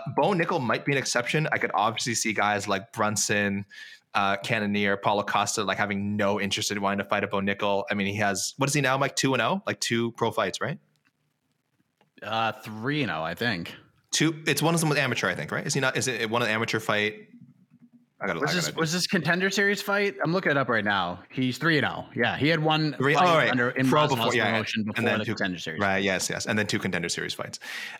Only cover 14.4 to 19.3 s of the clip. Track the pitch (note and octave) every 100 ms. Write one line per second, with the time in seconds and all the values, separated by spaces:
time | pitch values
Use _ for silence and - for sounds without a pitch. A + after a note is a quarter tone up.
14.4 | D#3+ D3 D3+ E3+ D#3+ C#3+ C3+ A#2 F#2+ E2+
15.4 | D2+ C3 - C#3 C3 C3 B2+ A2+ A2+ A#2+
16.4 | A2+ A2 A2+ A2 - G#2+ G#2+ G#2 - -
17.4 | - _ _ _ - - _ _ G2 E2
18.4 | D3+ F3 - D3+ D#3+ F3+ - F#3 D#3